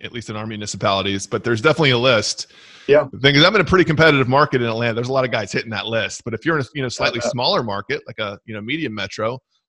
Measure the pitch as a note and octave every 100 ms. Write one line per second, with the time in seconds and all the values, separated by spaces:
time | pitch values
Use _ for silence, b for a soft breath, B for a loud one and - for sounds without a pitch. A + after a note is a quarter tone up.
0 | - A#2+ A2 G#2+ A2 G#2+ G#2 G2 G#2+ G2
1 | F#2+ G2 - A2 B2 A2+ D#3 D#3 D3 A#2+
2 | C3 A2+ G#2 - - b b b - C#3+
3 | C3+ - C#3 C#3 E3+ G#3+ D3+ F#3 E3 D#3
4 | D#3+ C#3 B2 C3+ D3 C3 A#2 A2+ A#2 A2+
5 | B2 C3+ B2+ A#2 G#2 C#3+ A#2 G#2 G#2+ A2+
6 | F#2+ - A#2+ A2 D#3 D#3+ C3 D3 B2+ -
7 | C#3 B2 A#2+ A#2+ C#3+ F#3+ A2+ G2 G2+ D3
8 | - - G#2 G2+ - G#2+ G#2+ D#3 C#3 G#2
9 | G2 - A2 C3 - _